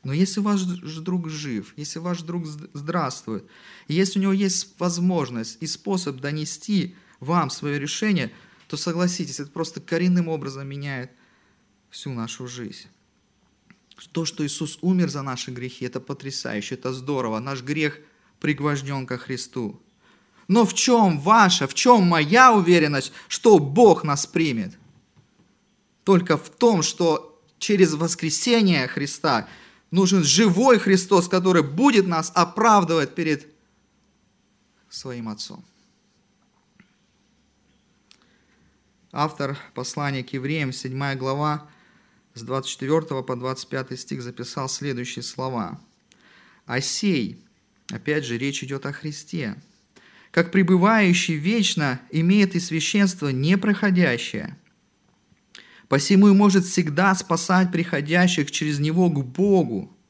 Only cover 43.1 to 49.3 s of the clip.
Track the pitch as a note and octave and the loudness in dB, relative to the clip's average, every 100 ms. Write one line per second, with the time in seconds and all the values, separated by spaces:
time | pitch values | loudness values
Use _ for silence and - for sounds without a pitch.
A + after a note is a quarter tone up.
43.1 | C3+ B2+ B2 B2+ C3 - C3+ C3 B2+ - | -8 -6 -6 -6 -8 -8 -10 -8 -12 -10
44.1 | C#3 A#2+ - B2 - C3 - C#3 B2 A#2+ | -10 -10 -12 -12 -8 -8 -8 -8 -8 -10
45.1 | - A#2 - C3 B2 F#2+ - _ _ _ | -12 -12 -10 -8 -6 -8 -12 _ _ _
46.1 | _ _ _ _ _ - B2 C#3 - G#3 | _ _ _ _ _ -6 -4 -4 -2 0
47.1 | D3+ G#2 - _ _ _ _ - A2 - | 0 -2 -10 _ _ _ _ -6 -4 -2
48.1 | D3+ C3 A#2+ C#3 C#3 C3 C#3 C#3 C#3 D#3 | -2 -2 -4 -4 -6 -8 -8 -8 -10 -12
49.1 | D3 - | -12 -10